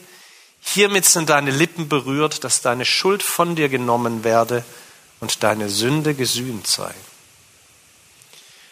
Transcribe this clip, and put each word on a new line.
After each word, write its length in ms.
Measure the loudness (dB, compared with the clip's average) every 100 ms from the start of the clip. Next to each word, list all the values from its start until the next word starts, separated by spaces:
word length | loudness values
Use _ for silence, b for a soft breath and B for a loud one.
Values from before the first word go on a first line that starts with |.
| B B B B B B
hiermit 440 | -4 2 4 4
sind 260 | 2 2 4
deine 200 | 2 2
Lippen 380 | 2 0 -2 -2
berührt, 560 | -2 0 0 0 -2
dass 160 | -4 -2
deine 240 | 0 -2
Schuld 400 | 0 0 0 0
von 320 | -2 0 0 0
dir 120 | 0
genommen 540 | 0 0 0 0 -2
werde 420 | 2 2 4 0 -4 B B B B B
und 240 | -8 -2
deine 260 | 0 0 -2
Sünde 460 | -2 0 0 0
gesühnt 540 | -2 -2 -4 -6 -6 -4
sei." 260 | -4 -4 -12 -20 -20 _ _ _ _ _ _ _ _ _ b b b b b b